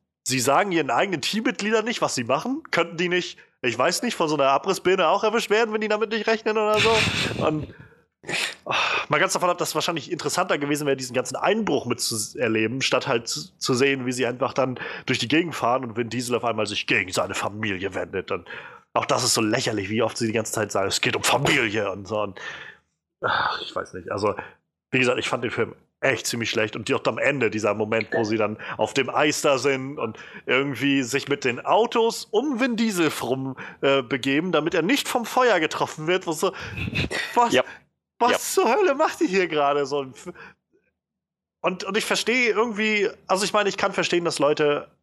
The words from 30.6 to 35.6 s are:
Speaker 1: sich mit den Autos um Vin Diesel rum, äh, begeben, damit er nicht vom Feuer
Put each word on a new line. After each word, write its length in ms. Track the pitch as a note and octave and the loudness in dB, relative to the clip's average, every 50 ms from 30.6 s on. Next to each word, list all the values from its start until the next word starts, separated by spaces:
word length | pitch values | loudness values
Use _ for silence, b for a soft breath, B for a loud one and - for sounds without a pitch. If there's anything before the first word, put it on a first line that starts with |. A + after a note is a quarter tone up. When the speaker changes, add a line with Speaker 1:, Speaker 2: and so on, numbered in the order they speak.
| C#3 C#3+ C3 A2 C3+ C#3+ C#3 C#3 | 2 0 -2 0 2 2 2 2
Speaker 1:
sich 280 | C3 A2+ B2 - - C3+ | 2 0 -2 -2 0 0
mit 160 | C#3+ C#3 - | -2 0 0
den 200 | B2+ A#2+ C3 - | 0 -2 0 0
Autos 600 | C3+ D#3+ G3+ A#3 A#3 - A#3+ A3+ A3+ A3 - - - | 2 4 4 4 2 2 2 2 2 0 -2 -8 -2
um 300 | - G3+ C4 D#4 C4+ G#3+ | -2 0 0 0 0 0
Vin 160 | C4 B3+ A#3 | 0 0 2
Diesel 340 | G#3 A#3 A3+ G3+ F3 E3 D3 - - | 0 0 0 2 2 2 2 2 -2
rum, 340 | - A#2 C3 C3 C3 C3+ B2+ B B B B B | -2 -2 -2 -2 -2 -6 -8 B B B B B
äh, 220 | - C#3 C#3 C#3 B2+ | 2 4 4 4 2
begeben, 480 | A2+ C#3 B2+ A2+ C#3 C#3 D3+ E3+ F#3+ | 0 -4 -2 0 0 2 2 2 2
damit 220 | E3 D3+ D3+ - - | 0 2 2 2 0
er 80 | F3 | 0
nicht 260 | D#3 G3 C#4+ C4+ - - | 2 2 2 0 0 -2
vom 180 | - B3 A3+ | -2 -2 -2
Feuer 360 | - - B3+ B3+ A#3+ G3+ F3 | 0 2 2 4 4 4 4